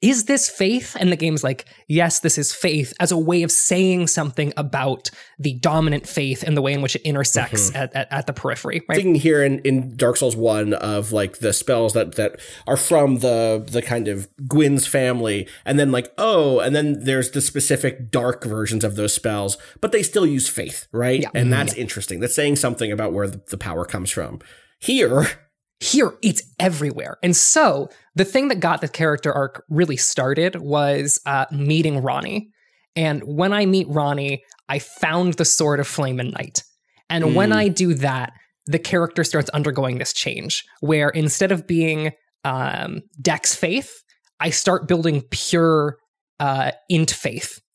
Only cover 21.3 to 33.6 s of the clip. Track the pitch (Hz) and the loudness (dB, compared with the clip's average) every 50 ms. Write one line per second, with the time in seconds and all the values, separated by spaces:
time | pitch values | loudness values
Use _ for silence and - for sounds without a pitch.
21.3 | - - 123 123 120 113 - 113 - - 120 98 - - 98 - 95 87 104 123 | -2 0 2 2 2 2 0 -2 -4 -6 -6 -8 -6 -8 -8 -8 -6 -4 -4 -2
22.3 | - - 147 147 143 139 - 127 120 - 117 107 104 104 110 101 82 101 101 98 | -2 0 0 2 2 2 0 -2 -2 -2 -4 -4 -2 -2 -2 -2 -2 -2 -4 -4
23.3 | 92 98 _ - 101 95 - 98 85 82 87 - - 87 90 - - - 85 62 | -6 -10 _ -12 -12 -10 -8 -8 -6 -6 -6 -6 -6 -6 -6 -4 -4 -6 -6 -8
24.3 | 53 - - - - - _ _ _ _ - - 254 262 208 123 120 139 160 - | -10 -14 -16 -18 -20 -20 _ _ _ _ -4 0 2 2 4 4 4 4 2 2
25.3 | - - _ _ _ _ _ _ _ _ - - - 269 277 202 - - - 220 | -2 -8 _ _ _ _ _ _ _ _ -4 0 2 2 2 2 0 0 0 0
26.3 | - - - - _ _ 175 190 175 147 151 143 - - - - - _ - 180 | 0 0 -4 -8 _ _ 0 0 0 0 -4 -4 -4 -6 -10 -10 -10 _ 0 2
27.3 | 175 165 - - - 311 311 233 151 139 143 - - - _ _ _ 160 190 190 | 2 4 4 4 4 6 6 4 4 2 -4 -6 -10 -20 _ _ _ 0 0 2
28.3 | - 262 269 285 262 190 165 170 165 147 - 147 - - 160 160 147 143 - 151 | 2 0 2 2 0 0 0 0 0 0 -2 -6 -2 0 0 0 0 0 0 -2
29.3 | 139 143 139 135 - - - _ 156 147 180 160 143 123 - - - - 131 131 | 0 0 -2 -2 -4 -12 -10 _ 2 2 2 2 2 0 0 0 0 0 0 0
30.3 | 143 147 165 185 185 175 165 143 143 147 143 143 143 143 143 143 - - - 143 | 2 2 2 0 0 -4 -4 0 0 2 2 2 2 0 0 0 -2 -2 -2 -2
31.3 | 139 135 135 - - 143 143 143 156 160 165 156 147 139 127 135 123 139 - - | 0 0 0 -2 -2 -2 0 2 2 2 2 2 0 -2 -2 -2 -2 -4 -4 -4
32.3 | - 214 214 - _ _ _ _ _ _ _ _ _ 170 160 156 147 147 - - | -6 -6 -8 -8 _ _ _ _ _ _ _ _ _ -2 0 0 0 -2 -4 -6
33.3 | 147 147 175 196 202 208 | -2 0 0 2 2 2